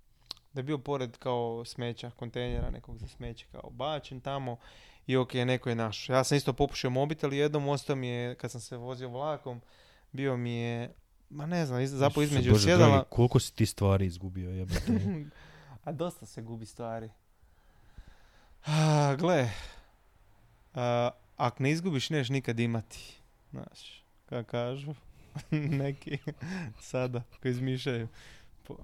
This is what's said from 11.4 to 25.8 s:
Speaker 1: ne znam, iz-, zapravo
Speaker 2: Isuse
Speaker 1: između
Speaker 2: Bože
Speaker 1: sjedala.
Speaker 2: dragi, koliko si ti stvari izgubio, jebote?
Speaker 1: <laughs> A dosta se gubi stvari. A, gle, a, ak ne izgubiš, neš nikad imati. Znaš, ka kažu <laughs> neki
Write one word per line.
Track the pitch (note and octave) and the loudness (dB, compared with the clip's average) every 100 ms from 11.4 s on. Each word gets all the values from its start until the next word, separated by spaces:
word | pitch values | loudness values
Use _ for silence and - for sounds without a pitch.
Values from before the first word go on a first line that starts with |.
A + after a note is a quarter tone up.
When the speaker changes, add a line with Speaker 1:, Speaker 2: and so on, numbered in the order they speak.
| D3+ | -4
Speaker 1:
ne | F3 D3 | 0 0
znam, | B2 | 0
iz-, | C3+ | 0
zapravo | C#3 C#3 D3 | 4 2 4
Speaker 2:
Isuse | D3 | 2
Speaker 1:
između | C#3 G2 | 4 8
Speaker 2:
Bože | G#2 G2+ | 8 8
Speaker 1:
sjedala. | F3 D#3 | 10 10
Speaker 2:
dragi, | C#3 - | 8 4
koliko | - B2 B2 | 4 6 6
si | - - | 2 0
ti | A2 | 0
stvari | - G2 G2 F#2 | 4 4 4 2
izgubio, | F2 F#2+ F#2 F2+ | -2 -10 -8 -6
jebote? | F#2 F#2 - - A3+ G#3 | -6 -2 -2 2 0 0
Speaker 1:
<laughs> | E3 D3 - - - - B2+ D3+ | -4 -8 -14 -20 -20 -20 -14 -8
A | |
dosta | D3+ F3 - A2+ | -6 -6 -8 -16
se | - | -14
gubi | A2+ A#2 A2 | -12 -12 -12
stvari. | - A#2 A2+ A2 - _ _ - _ _ - - - - - - - - - D3+ | -10 -8 -8 -10 -18 _ _ -20 _ _ -20 -20 -20 -20 -20 -20 -20 -20 -10 0
A, | D#3 D#3 D3+ C#3+ C#3 | 2 4 4 4 2
gle, | F3+ E3 A#2+ - - - - _ _ _ _ _ - _ _ | 4 4 2 -2 -12 -18 -20 _ _ _ _ _ -20 _ _
a, | B2+ A#2+ A#2+ B2 - - - | -4 0 2 0 -2 -12 -2
ak | B2 - | -2 2
ne | C3+ | 0
izgubiš, | D#3+ F#3 C#3 - | 0 0 -2 0
neš | D3+ B2 | -2 0
nikad | C3+ B2 A2+ | -2 -2 0
imati. | A#2 A#2 - - - - - _ - | 0 -2 -6 -14 -18 -20 -20 _ -18
Znaš, | C3+ - - - - _ _ - | -16 -16 -18 -20 -20 _ _ -10
ka | B2 | -8
kažu | A2+ A#2+ A#2+ C3+ C#3+ D3 - - - - | -4 -4 -4 -6 -8 -12 -16 -20 -16 -12
<laughs> | - | -4
neki | D3+ D3 C#3 | -2 0 0